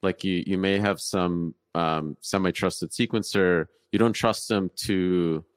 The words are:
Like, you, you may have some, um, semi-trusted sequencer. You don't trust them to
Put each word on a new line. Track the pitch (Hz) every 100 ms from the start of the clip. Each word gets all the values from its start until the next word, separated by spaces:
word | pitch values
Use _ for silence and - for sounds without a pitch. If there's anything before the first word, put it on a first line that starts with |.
Like, | 95 -
you, | 95 90
you | - 95
may | 95 98
have | 104 90
some, | - 98 90 87 85 - _
um, | 87 82 80 78 73
semi-trusted | - 98 92 - 95 - -
sequencer. | - 120 113 - 101 92 87 78 _ _
You | -
don't | 117
trust | 104 117 107 -
them | 107 92 - -
to | 95 90 90 85 78 82